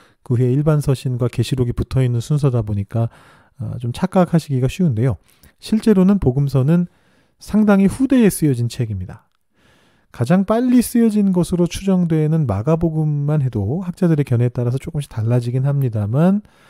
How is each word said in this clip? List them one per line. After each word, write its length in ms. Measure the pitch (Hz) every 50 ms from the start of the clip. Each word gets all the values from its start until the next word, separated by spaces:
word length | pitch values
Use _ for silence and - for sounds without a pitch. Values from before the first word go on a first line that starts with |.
| _ _ _ _
그 120 | _ - 127
후에 180 | 117 127 123
일반 280 | 127 147 147 156 151 147
서신과 480 | 135 139 131 - - 131 123 117 127 117
계시록이 440 | - - 117 - 139 127 123 120
붙어 300 | 113 - - - - 131
있는 180 | 131 123 120 117
순서다 420 | - - 151 143 147 135 123 120
보니까, 460 | 110 107 104 101 98 - - 113 113 117 - - - - - _ _ _ _ -
어, 140 | - 107 107 120
좀 140 | 123 117
착각하시기가 760 | - - 185 - - 190 175 - 170 160 - - 135 127 131 127
쉬운데요. 480 | - - 185 156 113 107 123 135 95 - _ _ _ _ _ - _ _
실제로는 600 | - - 220 220 - 226 208 190 180 190 208 185
복음서는 680 | - 131 123 143 143 139 139 135 127 151 170 175 175 - _ _ _ _ _ _ _ _ _ _
상당히 480 | - - - 214 214 208 202 196 196
후대에 420 | 185 - - 262 269 277 254 226 185
쓰여진 400 | - - 160 147 127 120 120 113
책입니다. 600 | - - 120 107 104 92 90 - - - _ _ _ _ _ _ _ _ _ _ _ _ _ _ _ _ _ _
가장 320 | - - 120 120 175 190 190
빨리 380 | - 220 233 254 254 247 247
쓰여진 500 | 226 - - 233 233 226 208 208 202 196
것으로 340 | 180 180 160 - 185 170 175
추정되는 800 | 165 - - 196 196 190 180 175 165 165 156 156 151 160 160 151
마가복음만 920 | 113 95 98 113 160 160 160 170 165 156 160 156 151 147 143 143 147 156 151
해도 380 | 131 127 117 107 98 101 143 185
학자들의 440 | 190 175 - - 185 170 160 143 139
견해에 240 | - 123 117 120 123
따라서 260 | - 127 120 123 131
조금씩 340 | 135 - 170 - 147 143 -
달라지긴 540 | - 113 107 113 120 123 120 120 120 131 131
합니다만 800 | 143 143 143 135 123 107 107 104 101 117 143 170 185 202 208 - _ _ _ _